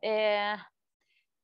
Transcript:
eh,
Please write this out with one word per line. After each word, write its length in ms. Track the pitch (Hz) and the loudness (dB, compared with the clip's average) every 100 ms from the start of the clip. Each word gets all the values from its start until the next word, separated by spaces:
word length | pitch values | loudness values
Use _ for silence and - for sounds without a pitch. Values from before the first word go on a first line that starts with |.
eh, 540 | 214 214 214 208 208 208 - _ _ _ _ _ _ _ | -2 2 2 2 0 -4 -10 _ _ _ _ _ _ _